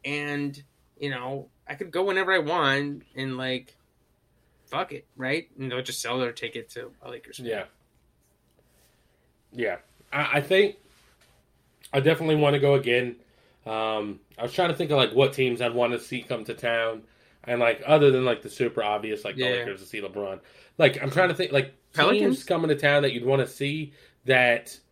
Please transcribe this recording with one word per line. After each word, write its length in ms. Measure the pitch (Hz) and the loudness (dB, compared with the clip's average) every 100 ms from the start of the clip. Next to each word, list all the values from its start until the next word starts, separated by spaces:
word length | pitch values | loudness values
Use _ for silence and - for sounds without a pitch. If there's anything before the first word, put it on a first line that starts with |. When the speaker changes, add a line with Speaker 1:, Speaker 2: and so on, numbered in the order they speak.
Speaker 1:
And, 580 | 139 147 147 143 143 139 - _ _ _ | -6 -6 -4 -4 -6 -8 -20 _ _ _
you 100 | 143 | -8
know, 400 | 131 123 139 - _ - | -8 -8 -10 -12 _ -16
I 80 | |
could 160 | - 185 | -12 -6
go 140 | 165 | -2
whenever 280 | 196 190 185 | 0 2 2
I 60 | 185 | 2
want 680 | 147 175 143 135 143 143 - | 2 2 2 2 -2 -8 -12
and, 240 | 127 135 127 | -8 -6 -4
like, 360 | 127 127 - _ _ _ _ _ _ _ _ _ _ | -4 -4 -8 _ _ _ _ _ _ _ _ _ _
fuck 260 | 143 185 | -6 -6
it," 140 | 135 _ - | -10 _ -8
right? 320 | 131 156 165 - | -4 -4 -6 -12
And 120 | 135 | -8
they'll 100 | 123 | -6
just 200 | 131 127 | -6 -8
sell 160 | 117 127 | -4 -2
their 140 | 123 | -4
ticket 360 | 117 117 120 113 | -6 -10 -10 -12
to 200 | 120 117 _ | -14 -14 _
a 80 | - | -16
Lakers 280 | 123 - - | -16 -16 -12
fan. 80 | 123 | -6
Speaker 2:
Yeah. 180 | 107 92 _ _ _ _ _ _ _ _ _ _ _ _ _ _ _ _ _ _ | -6 -8 _ _ _ _ _ _ _ _ _ _ _ _ _ _ _ _ _ _
Yeah. 240 | 117 110 87 _ _ _ | -6 -4 -4 _ _ _
I, 260 | 139 139 143 | -4 0 -2
I 20 | |
think 360 | 143 190 202 - _ _ _ _ _ _ _ _ _ _ - | 2 4 4 0 _ _ _ _ _ _ _ _ _ _ -4
I 80 | 139 | 2
definitely 360 | 143 160 160 151 | 2 2 2 4
wanna 220 | 147 143 | 4 4
go 160 | 143 | 4
again. 420 | 139 120 123 123 120 _ _ _ _ - | 4 4 0 0 -10 _ _ _ _ -8
Um, 540 | 110 110 107 104 98 _ - | -4 -2 -2 -6 -10 _ -10
I 40 | |
was 100 | 120 | -6
trying 160 | - 170 | 0 0
to 40 | |
think 160 | 151 120 | 0 0
of, 60 | 147 | 4
like, 160 | 123 | 4
what 200 | 117 135 | 6 4
teams 280 | 139 127 117 | 4 0 0
I'd 140 | 120 | -2
wanna 240 | 117 120 117 | 0 0 -2
see 220 | - 127 | -6 -10
come 220 | - 127 - | -6 -8 -8
to 80 | |
town. 480 | - 120 117 113 110 110 _ _ _ | -6 -2 -2 -2 -6 -16 _ _ _
And, 160 | - 120 | -6 0
like, 220 | 117 113 135 | 2 0 4
other 240 | 156 147 | 8 8
than, 140 | 131 | 6
like, 180 | 127 113 | 2 -2
the 80 | 107 | -4
super 320 | - 120 117 | -2 -2 0
obvious, 420 | 104 104 110 107 | -2 -2 -2 -6
like, 120 | 104 113 | -6 -4
the 60 | |
Speaker 1:
Yeah. 60 | 127 | -2
Speaker 2:
Lakers 300 | 123 120 95 | -2 -4 -10
to 60 | 95 | -12
see 140 | 107 | -10
LeBron. 400 | 98 104 101 95 - - - - | -8 -6 -6 -8 -14 -20 -20 2
Like, 240 | 147 - | 2 2
I'm 80 | 135 | -2
trying 180 | 143 185 | 2 2
to 60 | |
think, 180 | 156 180 | 2 0
like, 220 | 139 135 _ _ | 0 -2 _ _
Speaker 1:
Pelicans? 440 | - 156 208 202 262 | 2 4 4 2 0
Speaker 2:
teams 80 | |
coming 240 | - 170 165 | -2 -2 0
to 80 | 147 | 2
town 260 | 147 143 | 4 4
that 100 | 139 | 2
you'd 120 | 120 | -2
wanna 220 | 120 135 127 | 0 0 0
see 460 | - 139 151 147 - - _ | -4 -4 -4 -8 -14 -20 _
that 540 | 127 131 123 117 - - _ | 2 4 4 2 -2 -20 _